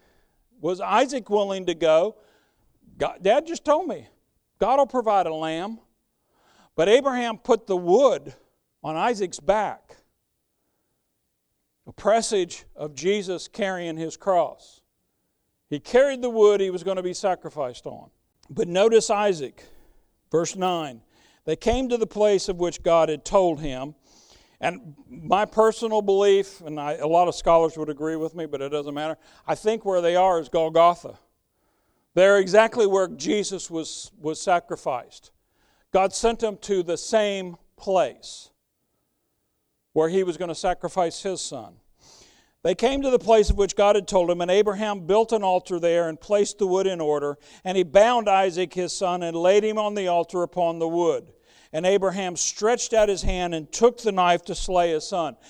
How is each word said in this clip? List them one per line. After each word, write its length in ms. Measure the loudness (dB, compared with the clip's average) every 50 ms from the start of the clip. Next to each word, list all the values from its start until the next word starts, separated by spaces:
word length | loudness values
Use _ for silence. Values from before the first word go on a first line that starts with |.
| _ _ _ _ _ _ _ _ _ _ _ _
was 180 | -6 -6 -4 -4
Isaac 520 | -4 0 0 0 0 0 -4 -8 -6 -2
willing 340 | -2 -2 0 -2 -4 -4 -2
to 80 | -2 -2
go, 420 | 0 2 4 4 4 4 0 -4 _ _ _ _ _ _ _ _ _ _ _ _ _ _ _ _ -6
God, 240 | -6 -6 -4 -2 2
Dad 240 | 2 2 2 0
just 180 | -4 -8 -4 0
told 220 | 0 0 0 0
me, 200 | -4 -8 -10 -12 -20 _ _ _ _ _ _ _ _ _ -2
"God 180 | 0 2 2
will 80 | 2 2
provide 400 | 0 0 -2 0 2 2 2 2
a 80 | 0 -2
lamb." 460 | -4 -6 -6 -6 -6 -8 -10 -12 -14 _ _ _ _ _ _ _ _ _ _ _ _ _ _ _ _ _ _ _
But 140 | 0 4 6
Abraham 500 | 4 4 4 2 -2 -2 -4 -4 -6 -4
put 260 | 0 0 0 0 0
the 120 | -2 -4
wood 580 | -2 2 4 4 6 6 4 2 0 -6 -12 -20 _ _ _ _ _ _ _ _ _ -10
on 120 | -6 -4
Isaac's 440 | -2 -2 -2 -2 -2 -6 -8 -8 -6
back, 580 | -2 0 0 0 0 -4 -8 -10 _ -20 -20 _ _ _ _ _ _ _ _ _ _ _ _ _ _ _ _ _ _ _ _ _ _ _ _ _ _ _ _ _ _ _ _ _ _ _ _ _ _
a 60 | -20
presage 760 | -12 -4 0 2 2 2 0 0 -2 -2 -2 -4 -8 -16 -20 -20 -16
of 200 | -14 -14 -12 -10
Jesus 520 | -4 -2 -2 -2 -2 -2 -6 -8 -10 -10
carrying 500 | -12 -8 -6 -6 -4 -4 -6 -8 -8 -8
his 180 | -8 -8 -10 -10
cross. 640 | -6 -2 0 2 2 2 0 -4 -12 -20 -20 _ _ _ _ _ _ _ _ _ _ _ _ _ _ _ _ _ _ _ -10
He 100 | -10 -10
carried 420 | -4 0 2 2 2 2 0 -4
the 80 | -4 -2
wood 320 | 2 4 4 6 4 4
he 80 | 0 -2
was 140 | -4 -4 -4
going 140 | -4 -4
to 60 | -4 -4
be 100 | -6 -6
sacrificed 720 | -4 -2 -2 -4 -4 -8 -12 -10 -8 -8 -8 -8 -12 -16
on. 240 | -16 -16 -16 -20 -20 _ _ _ _ _ _ _ -12
But 180 | -6 -6 -4
notice 420 | -2 2 2 4 6 4 4 4 2
Isaac, 560 | 0 0 0 0 0 -2 -6 -12 -14 -18 -20 -20 -20 -20 _ _ _ _ _ _ _ _ _ _
verse 240 | -2 -2 -2 -2 -4
nine. 460 | -4 -2 -2 -2 -4 -6 -8 -12 -16 _ _ _ _ _ _ _ _ -6
"They 100 | -6 -6
came 340 | -2 0 0 0 0 0 -2
to 80 | -2
the 100 | -2 -2
place 400 | -2 0 2 2 4 4 2 0
of 100 | -2 -4
which 260 | -2 -2 -4 -4 -2 0
God 260 | 2 4 4 4 2
had 160 | -2 -4 -4
told 340 | 0 2 2 2 2 0 -2
him." 360 | -6 -8 -8 -8 -10 -12 -14 _ _ _ _ _ _ _ _ _ _ _ _ -6
And 360 | -6 -6 -6 -8 -12 -20 -20 _ -20 -20
my 340 | -20 -10 -4 -2 0 0 0
personal 580 | 0 2 2 2 2 2 0 -4 -4 -2 -2
belief, 600 | 0 2 2 4 4 4 4 4 2 -2 -10 -16
and 180 | -14 -12 -10 -8
I, 140 | -6 -6 -6
a 140 | -4 -2
lot 200 | 2 2 4 2
of 80 | 2 0
scholars 420 | -2 2 4 4 4 4 2 -2
would 120 | -6 -8 -8
agree 260 | -8 -6 -6 -6 -4
with 180 | -6 -6 -8 -8
me, 120 | -10 -10
but 160 | -8 -8 -8
it 80 | -6 -6
doesn't 240 | -6 -6 -6 -8 -8
matter, 240 | -8 -6 -8 -8 -10 _ _ _ _ -8
I 100 | -6 -6
think 280 | -4 -2 -2 -2 -2 -2
where 160 | -2 0 0
they 160 | 2 2 4
are 240 | 4 4 4 2 0
is 80 | -2
Golgotha. 720 | -2 -2 -2 0 2 4 6 6 6 4 2 -6 -16 -18 -18 _ _ _ _ _ _ _ _ _ _ _ _ _ _ _ _ _ _ 2
They're 260 | 4 6 6 6 4
exactly 480 | 4 4 6 6 6 4 4 2 2
where 220 | 2 2 2 0 0
Jesus 600 | -4 -8 -4 -2 -2 -2 -2 -4 -6 -10 -10 -8
was, 420 | -8 -8 -8 -8 -12 -16 -16 -18 _
was 220 | -10 -8 -8 -8 -4
sacrificed. 920 | 0 0 0 0 0 -4 -12 -8 -6 -6 -6 -6 -8 -12 -20 -20 _ _ _ _ _ _ _ _ _ _ _ _ _ _
God 220 | 0 2 2 0 -2
sent 280 | -2 -2 -2 -2 -2
him 160 | -4 -4 -4 -6
to 220 | -6 -4 -2 -2
the 140 | -2 -2 -4
same 640 | -6 -4 0 0 0 2 0 -2 -4 -8 -10 -12 -16 _ _ _
place 760 | -10 -4 0 2 2 2 0 -4 -12 -18 -20 -20 -20 -20 _ _ _ _ _ _ _ _ _ _ _ _ _ _ _ _ _ _ _ _ _ _ _ _ _ _ _ _ _
where 180 | -2 0 0 0
he 140 | 0 0 -2
was 140 | -2 -4
gonna 180 | -6 -6 -8 -8
sacrifice 680 | -4 -4 -4 -4 -4 -6 -6 -2 -2 -2 -2 -4 -6
his 200 | -8 -8 -8 -8
son. 380 | -10 -12 -12 -14 -16 -18 -20 _ _ _ _ _ _ _ -20 -20 -20 _ _ _ _ _ _ _ -2
"They 100 | -2 0
came 280 | 0 0 0 0 0
to 80 | 0 2
the 100 | 0 2
place 300 | 4 4 6 6 6 4
of 80 | 2
which 180 | 0 0 -2 0
God 200 | 2 4 4 4
had 120 | 2 0
told 240 | 0 0 2 2 2
him, 80 | 0 -2
and 80 | 0 2
Abraham 560 | 2 2 2 2 0 -4 -4 -6 -6 -6 -2
built 280 | 0 2 2 2 2 0
an 100 | -2 0
altar 340 | 0 0 0 -2 -4 -4 -2
there 280 | 0 2 2 2 0
and 120 | -2 -4 -8
placed 380 | -6 -2 0 0 0 0 -2
the 100 | -4 -2
wood 200 | 0 0 0 0
in 140 | -2 -2 -2
order, 360 | -2 -2 -2 -2 -2 -4 -6 -8 _ -20 -20 -12 -8
and 140 | -4 -2
he 60 | -2 0
bound 460 | 4 6 6 6 6 4 2 2 2
Isaac 440 | 2 2 2 2 0 -2 -4 -4 -4
his 200 | -6 -6 -6 -4
son 280 | -4 -4 -4 -4 -4
and 140 | -4 -4 -2
laid 300 | 2 4 4 4 4 4
him 120 | 2 0
on 160 | -2 -2 -2 -2
the 140 | -4 -2
altar 340 | 0 0 0 -2 -2 -2 -4
upon 380 | -4 -4 -2 -2 -2 -2 -2 -2
the 80 | -4
wood. 460 | -2 0 0 0 0 0 -2 -4 -12 -20 _ _ _ _ _ _ _ -6
And 100 | -2 0
Abraham 480 | 2 2 2 2 0 -2 -4 -6 -6 -6
stretched 580 | -6 -6 -6 -4 -2 0 0 0 0 -2 0 2
out 160 | 2 2 2
his 140 | 0 0 0
hand 320 | -2 0 0 -2 -4 -4
and 160 | -6 -8 -8
took 280 | -2 2 2 2 2 2
the 120 | -4 -2
knife 320 | 0 2 2 2 2 0 -2
to 100 | -6 -8
slay 360 | -8 -4 -2 0 2 2 2
his 160 | 0 -2 -4
son." 300 | -4 -4 -4 -4 -6 -8 _ _